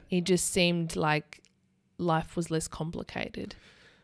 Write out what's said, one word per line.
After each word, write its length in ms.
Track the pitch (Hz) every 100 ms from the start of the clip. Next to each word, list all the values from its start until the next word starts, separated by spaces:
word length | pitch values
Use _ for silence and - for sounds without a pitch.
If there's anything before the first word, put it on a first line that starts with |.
| -
it 140 | 180 175
just 260 | 180 -
seemed 440 | 196 175 170 165 180
like 460 | 156 151 - - _ _ _ _ _ -
life 360 | 175 160 165 175
was 140 | 165
less 160 | 160 -
complicated. 880 | - 156 170 - - - - 208 - - - - _